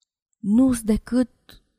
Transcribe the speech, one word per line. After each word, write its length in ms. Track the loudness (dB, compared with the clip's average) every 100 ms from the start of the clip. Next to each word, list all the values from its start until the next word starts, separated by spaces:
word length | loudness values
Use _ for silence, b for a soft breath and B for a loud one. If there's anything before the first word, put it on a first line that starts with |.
| _ _ _ _
Nu-s 440 | 0 2 2 0
decât 840 | -2 -4 -2 -4 -4 _ _ -20 _